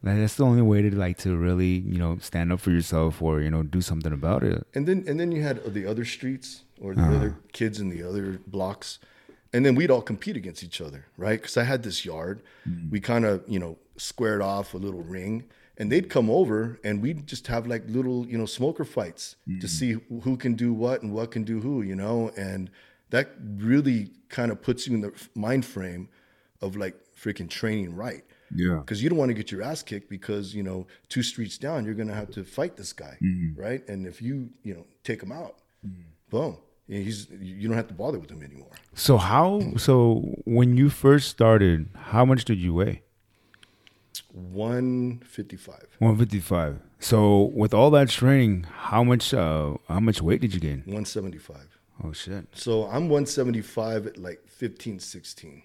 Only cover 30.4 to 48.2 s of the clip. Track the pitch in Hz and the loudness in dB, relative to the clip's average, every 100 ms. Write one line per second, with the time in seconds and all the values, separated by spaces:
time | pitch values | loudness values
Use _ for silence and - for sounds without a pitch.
30.4 | 98 104 98 92 90 - _ - 120 - | -6 -8 -6 -8 -12 -20 _ -4 -4 -4
31.4 | 110 - 139 160 107 107 110 107 104 - | -10 -8 -8 -6 -6 -6 -6 -8 -10 -12
32.4 | 92 - 127 - 98 - 69 65 92 92 | -12 -6 -6 -6 -18 -16 -20 -4 -4 -2
33.4 | 85 76 101 131 - 101 92 82 117 139 | -4 -6 -8 -8 -8 -10 -10 -10 -8 -8
34.4 | 120 - 110 87 85 _ - 113 95 139 | -10 -14 -14 -14 -16 _ -8 -8 -8 -14
35.4 | 170 - _ _ 104 92 82 78 _ 110 | -14 -18 _ _ -16 -16 -20 _ _ -4
36.4 | 151 82 _ _ _ 101 98 107 104 95 | -4 -6 _ _ _ -8 -6 -8 -12 -16
37.4 | 95 95 107 113 113 82 120 127 80 76 | -14 -8 -2 -2 -4 -6 -6 -6 -8 -16
38.4 | 71 69 - - _ - - 127 90 120 | -18 -20 -20 -20 _ -6 6 6 6 4
39.4 | 175 202 196 - - 131 120 113 - - | 4 2 -2 -2 6 8 8 4 0 -6
40.4 | - 117 123 123 143 - 139 143 139 - | 0 4 6 6 4 6 8 8 6 4
41.4 | 113 113 98 82 78 - - 110 127 131 | 8 8 8 4 0 -10 -2 4 6 6
42.4 | - 107 87 82 101 - _ _ _ _ | 4 0 2 2 0 -2 _ _ _ _
43.4 | _ _ _ _ _ _ _ - - - | _ _ _ _ _ _ _ -20 -18 -16
44.4 | 90 92 110 123 127 123 123 120 - - | -12 -6 -2 0 0 0 -2 -6 -12 -12
45.4 | 101 92 - - - _ 113 107 113 101 | -10 -10 -18 -20 -20 _ 4 6 4 2
46.4 | 82 90 80 71 - _ - 113 104 101 | 0 0 0 -4 -12 _ 2 6 8 8
47.4 | 101 - 107 101 139 147 135 - | 6 4 2 6 8 8 6 4